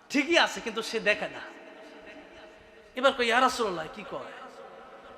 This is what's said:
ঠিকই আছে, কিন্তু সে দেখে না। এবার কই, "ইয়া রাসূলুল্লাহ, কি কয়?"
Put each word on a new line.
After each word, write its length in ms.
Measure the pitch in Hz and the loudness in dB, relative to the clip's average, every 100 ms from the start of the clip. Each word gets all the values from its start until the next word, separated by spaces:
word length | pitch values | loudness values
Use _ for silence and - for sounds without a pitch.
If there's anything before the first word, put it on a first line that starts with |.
| - | 0
ঠিকই 280 | 269 285 330 | 0 4 4
আছে, 240 | 214 196 | 4 2
কিন্তু 200 | 233 214 | -6 -4
সে 180 | 214 226 | -4 0
দেখে 280 | 196 208 170 | 2 0 -2
না। 120 | - - - - - - - - 247 - - - - - - - 254 | -8 -12 -16 -18 -18 -18 -18 -18 -18 -18 -20 -20 -20 -20 -20 -12 4
এবার 180 | 262 | 4
কই, 120 | 254 233 | 4 4
"ইয়া 160 | 233 | 6
রাসূলুল্লাহ, 440 | 262 254 214 170 156 208 | 6 4 0 -2 -6 -10
কি 80 | 190 | -8
কয়?" 200 | 151 - - - - - - - - - | -8 -8 -12 -14 -14 -16 -16 -18 -18 -18